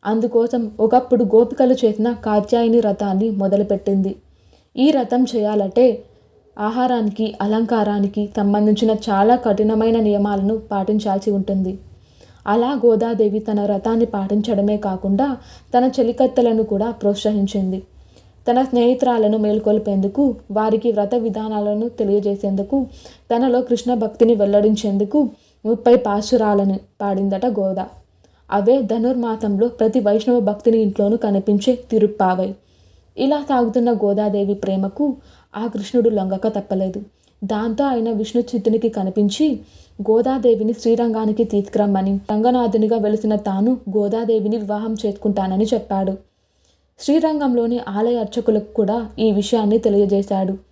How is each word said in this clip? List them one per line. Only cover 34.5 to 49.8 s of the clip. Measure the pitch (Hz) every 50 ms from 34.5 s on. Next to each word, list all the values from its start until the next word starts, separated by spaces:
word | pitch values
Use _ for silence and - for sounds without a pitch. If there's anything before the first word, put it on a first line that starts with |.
| 202
ప్రేమకు | 196 - 190 196 190 190 196 196 - 294 294 262 - - - - _ _ _ _
ఆ | 202 220
కృష్ణుడు | 233 208 208 202 - - 247 226 226
లొంగక | 214 208 190 190 190 190 - 226
తప్పలేదు. | 214 214 196 - 202 190 190 190 185 202 208 - _ _ _ _ _ _ -
దాంతో | 190 220 208 214 226 220 220 277
ఆయన | 277 262 233 220 226
విష్ణు | 226 202 214 214 - 240
చిత్తునికి | 240 240 - 233 196 233 214 226 226 226
కనిపించి | 220 214 190 190 185 208 208 202 196 - 302 311 262 208 - - _ - - _ _ _ 202
గోదాదేవిని | 208 220 226 233 254 262 269 214 247 226 202 220 220 233
శ్రీరంగానికి | 220 - 233 226 233 240 233 220 220 220 214 214 220 233
తీసుకురమ్మని, | - - 202 196 202 - 214 208 202 196 190 190 196 196 196 196 - 214
రంగనాథునిగా | 214 220 247 247 254 240 226 190 226 214 214 233 226
వెలిసిన | 208 208 208 214 - 214 214
తాను | 208 208 202 190 190 202 240 254 254 - 202
గోదాదేవిని | 190 214 208 202 202 220 233 220 226 220 196 208 214
వివాహం | 233 208 196 208 208 214 226 226
చేసుకుంటానని | 208 - 208 202 - - 214 202 196 190 190 185 185 214
చెప్పాడు. | 214 - 220 208 - 196 190 196 190 196 196 - _ _ _ _ _ _ _ _ _ _ _ _ _ _ _
శ్రీరంగంలోని | - - 285 320 320 311 311 302 294 269 247 240 233 233 240 240 226 -
ఆలయ | 196 202 214 233 240 240
అర్చకులకు | 220 202 - 240 226 - 220 208 208 - -
కూడా | - 214 190 214 240 233 214 - -
ఈ | 220 220 208
విషయాన్ని | 202 202 202 - 226 214 202 214
తెలియజేశాడు. | 226